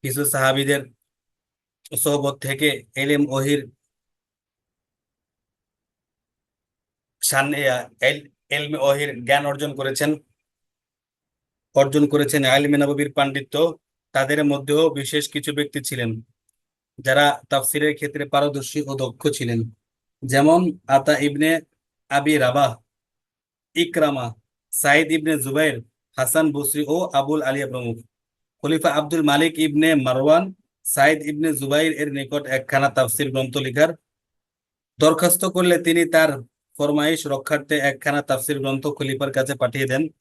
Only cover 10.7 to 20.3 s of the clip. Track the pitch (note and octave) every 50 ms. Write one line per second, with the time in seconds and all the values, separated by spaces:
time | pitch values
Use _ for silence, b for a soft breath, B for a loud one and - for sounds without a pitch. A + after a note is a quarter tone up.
10.7 | _ _ _ _ _ _ _ _ _ _ _ _ _ _ _ _ _ _ _ _
11.7 | _ C3+ C#3 C3+ C3+ D3 D3 C#3+ D3+ D3 C#3+ C#3+ D#3 D3 C#3 C3 C3 C#3 D3 C#3+
12.7 | D3 C#3+ C#3+ C#3 C#3+ C#3 C#3+ C#3+ - D3 C#3 C#3 C3+ C#3 C#3 _ - D3 D#3+ E3
13.7 | D#3 - _ _ _ _ _ _ - C3 C3+ C#3 D3 D3+ D3+ D3 C#3+ C#3 C3+ C3+
14.7 | D3 D3+ E3 D#3 C#3 C#3+ C3+ - D#3 D3 C#3+ - - C#3+ C3 D3+ D3 D3 D3 C#3+
15.7 | - D3 B2+ - C#3+ B2 A#2+ A2+ A2 A2 A2+ _ _ _ _ _ _ _ _ _
16.7 | _ _ _ _ _ - - C3 C3+ C#3+ D3 C#3+ C#3+ - - _ C#3+ C3+ C3 -
17.7 | - D3 D3 D3+ D3 D3+ D3+ D3 C#3+ D3 C#3+ C3+ C#3+ C#3+ C#3+ D3 C#3 C#3 C3 -
18.7 | - D3+ C#3+ C3 C#3 C3+ C3 B2 A#2+ _ - D3 C#3+ - B2+ A#2 A#2 A2+ A2+ A2+
19.7 | - _ _ _ _ _ _ _ _ _ - C3